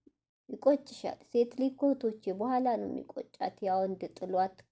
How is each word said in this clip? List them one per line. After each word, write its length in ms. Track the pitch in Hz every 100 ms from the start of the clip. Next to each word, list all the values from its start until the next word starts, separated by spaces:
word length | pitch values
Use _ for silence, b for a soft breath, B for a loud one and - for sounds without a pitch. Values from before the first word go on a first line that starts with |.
| _ _ _ _ -
ይቆጭሻል። 720 | 247 - 285 - - 175 - -
ሴት 260 | 240 240
ልጅ 160 | - 262
እኮ 140 | 262 285
እህቶቼ 400 | 269 233 214 - 185
በኋላ 320 | 233 254 254 220
ነው 140 | 202
የሚቆጫት፣ 680 | - - - - - 185 -
ያ 140 | 196 185
ወንድ 260 | 190 185 170 -
ጥሏት 420 | 185 185 190 190 _